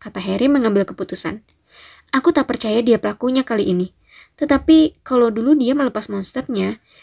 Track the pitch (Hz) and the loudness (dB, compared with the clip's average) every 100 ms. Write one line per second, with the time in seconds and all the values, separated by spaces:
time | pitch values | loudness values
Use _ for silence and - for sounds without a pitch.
0 | - 196 190 190 269 285 226 202 190 190 | -14 -10 -6 0 2 2 2 0 -2 -6
1 | 196 - - 220 _ _ _ - - - | -10 -8 -8 -10 _ _ _ -20 -20 -20
2 | - 269 339 302 262 233 220 220 233 220 | -6 -2 0 0 0 -4 -2 0 2 2
3 | 208 208 247 262 254 220 202 180 185 _ | 0 -4 -2 -2 -2 -2 0 -2 -4 _
4 | _ - _ - 294 269 - 320 311 _ | _ -20 _ -6 0 0 6 6 4 _
5 | - 254 233 214 240 302 240 285 262 220 | -2 0 2 0 2 2 2 0 -2 -4
6 | 208 202 190 254 262 214 190 220 _ _ | -8 -8 -8 -10 -6 -4 -4 -6 _ _